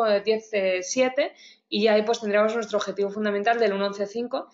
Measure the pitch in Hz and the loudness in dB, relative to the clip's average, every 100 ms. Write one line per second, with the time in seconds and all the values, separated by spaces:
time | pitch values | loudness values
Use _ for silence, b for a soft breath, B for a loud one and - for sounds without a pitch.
0 | 226 202 202 220 220 208 190 185 180 262 | 2 2 2 -2 -2 -2 0 0 -2 0
1 | 254 247 330 B B B _ 208 220 214 | 0 0 -2 B B B _ 0 4 4
2 | 214 226 214 208 220 233 214 208 202 190 | 2 -2 0 2 2 0 -2 -4 -4 -4
3 | 202 202 214 202 208 233 220 196 202 196 | -4 -2 -2 0 0 2 2 0 -2 -4
4 | 202 233 240 - b | -6 -6 -6 -6 b